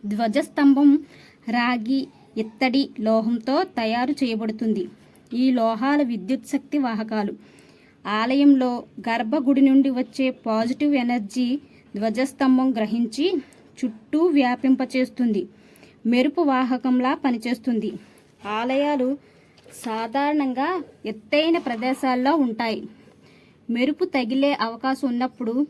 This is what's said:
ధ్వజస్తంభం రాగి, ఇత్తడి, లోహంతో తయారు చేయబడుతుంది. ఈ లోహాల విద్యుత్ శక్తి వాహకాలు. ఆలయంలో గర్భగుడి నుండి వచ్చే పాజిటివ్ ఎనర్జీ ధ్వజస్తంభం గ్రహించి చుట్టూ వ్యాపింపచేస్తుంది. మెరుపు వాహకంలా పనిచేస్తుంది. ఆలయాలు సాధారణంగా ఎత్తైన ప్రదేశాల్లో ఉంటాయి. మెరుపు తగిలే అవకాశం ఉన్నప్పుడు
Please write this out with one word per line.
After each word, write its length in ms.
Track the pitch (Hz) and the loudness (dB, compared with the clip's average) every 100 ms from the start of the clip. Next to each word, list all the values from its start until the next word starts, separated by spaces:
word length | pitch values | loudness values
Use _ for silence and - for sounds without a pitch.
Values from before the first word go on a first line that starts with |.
| 208 | -6
ధ్వజస్తంభం 880 | 208 233 214 311 - 285 269 285 294 - - - _ - | -2 0 0 -2 2 4 6 6 4 0 -20 -20 _ -4
రాగి, 580 | 240 240 247 214 269 269 - - - | -2 0 -2 -2 -2 -4 -14 -12 -8
ఇత్తడి, 520 | 220 - 262 254 277 - | -8 -2 0 0 -2 -2
లోహంతో 640 | 214 220 220 233 233 285 | 0 0 0 -4 -2 -2
తయారు 480 | 370 - 220 233 254 | -2 -2 -2 0 -2
చేయబడుతుంది. 800 | 294 254 220 226 220 226 196 180 - - - _ | -2 -2 -2 -4 -4 -2 -2 -4 -12 -20 -20 _
ఈ 180 | 240 262 | 0 2
లోహాల 520 | 254 226 226 262 294 | 2 0 0 0 2
విద్యుత్ 440 | 269 226 185 262 - | 0 -2 -4 -6 -4
శక్తి 300 | 277 - 294 | -6 -4 -2
వాహకాలు. 560 | 254 214 220 220 202 - - - - - _ _ - | -2 -4 -4 -4 -4 -8 -18 -20 -20 -20 _ _ -6
ఆలయంలో 760 | 214 233 269 285 269 254 240 - - 220 | -2 0 4 6 6 4 -2 -10 -10 -4
గర్భగుడి 520 | 226 220 294 254 277 | -4 -2 -2 2 4
నుండి 280 | 269 269 277 | 6 6 4
వచ్చే 400 | 247 262 - 262 | 0 -6 -2 -4
పాజిటివ్ 680 | 254 233 220 233 254 294 285 | -4 -4 -2 -2 0 0 0
ఎనర్జీ 640 | 240 240 202 254 247 285 - - - 202 | 0 -2 -4 -4 -2 -2 -6 -20 -14 -4
ధ్వజస్తంభం 800 | 220 214 277 - 269 254 262 | -4 -2 -4 0 2 4 2
గ్రహించి 640 | 226 214 233 233 247 330 359 - - - - 254 | 0 -2 -2 -2 0 -2 -2 -6 -20 -20 -8 -8
చుట్టూ 340 | - - 302 | -8 -4 0
వ్యాపింపచేస్తుంది. 1300 | 339 285 247 247 262 254 254 262 254 - 240 202 - - - - - - 220 | 2 4 2 2 2 2 2 -2 -2 -2 0 0 -4 -12 -20 -20 -20 -8 0
మెరుపు 360 | 240 269 294 | 2 2 2
వాహకంలా 720 | 302 262 254 254 254 254 247 | 2 2 0 0 0 2 2
పనిచేస్తుంది. 800 | 294 269 240 240 240 - 233 208 - - - _ _ 202 | 0 0 -2 -2 -4 -2 -2 -2 -8 -16 -20 _ _ -6
ఆలయాలు 720 | 214 240 262 285 285 254 285 - - _ _ - - 240 | -4 0 0 0 0 0 -4 -10 -20 _ _ -20 -12 -8
సాధారణంగా 960 | 220 226 262 285 302 269 254 294 359 277 - 214 | -6 -4 -2 0 0 0 -2 -2 -4 -6 -12 -12
ఎత్తైన 520 | 220 - 294 320 339 | -12 -2 0 2 0
ప్రదేశాల్లో 800 | 302 233 254 262 269 247 254 320 | -2 -4 -4 -2 -2 0 2 2
ఉంటాయి. 480 | 254 220 233 208 - - - - - - - _ - | 0 0 -4 -4 -8 -20 -20 -20 -20 -20 -20 _ -6
మెరుపు 360 | 233 262 294 370 | -2 0 0 -2
తగిలే 480 | 277 233 262 277 | -2 -2 0 0
అవకాశం 540 | 285 226 226 262 269 269 | 0 -4 -4 -4 -2 -2
ఉన్నప్పుడు 600 | 240 254 - 226 240 294 | -2 -4 -4 -4 -2 -2